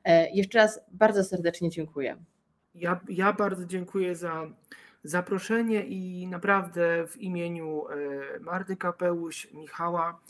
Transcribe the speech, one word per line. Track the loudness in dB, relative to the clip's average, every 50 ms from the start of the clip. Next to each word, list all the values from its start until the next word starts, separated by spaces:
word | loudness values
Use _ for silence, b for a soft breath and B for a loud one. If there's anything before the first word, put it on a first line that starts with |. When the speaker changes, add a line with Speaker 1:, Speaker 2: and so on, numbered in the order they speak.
| 4
Speaker 1:
E, | 6 6 8 6 6
jeszcze | 2 0 0 4 6 6
raz | 6 6 6 0 -10 _ 2
bardzo | 4 6 6 6 4 2
serdecznie | 2 0 0 0 0 0 0 -2 -2
dziękuję. | -2 -4 -8 -8 -6 -6 -4 -4 -6 -8 -12 _ _ _ _ _ _ _ _ _ _
Speaker 2:
Ja, | -6 -2 -2 -2 -2 -4 -6
ja | -2 2 2 2 4
bardzo | 4 0 0 0 -4 -8
dziękuję | -6 -6 -6 -6 -4 -2 -2 0 0 -2
za | -4 -4 -6 -6 -6 -8 -10 -12 -18 _ B B B B B B B B
zaproszenie | -2 -2 -2 0 0 -2 -4 -2 0 0 0 2 2 0 0 -2
i | -4 -6 -8 -8 -8 -8 -8 -8
naprawdę | -8 -8 -4 2 2 2 2 2 -2 0 2 2 2 2 2 0
w | -4 -8 -10
imieniu, | -8 -6 -4 -4 -4 -4 -6 -6 -6 -6 -6 -6 -6 -6
e, | -8 -6 -6 -6 -6 -8 -8 -10 -10 -12
Marty | -8 -6 -6 -6 -4 -6 -6
Kapełuś, | -4 -2 -4 -2 0 0 0 0 0 -4 -6 -8 -10 -14 -14 -16
Michała | -18 -18 -16 -8 -4 -4 -2 0 0 -2 -2 -4 -8 B B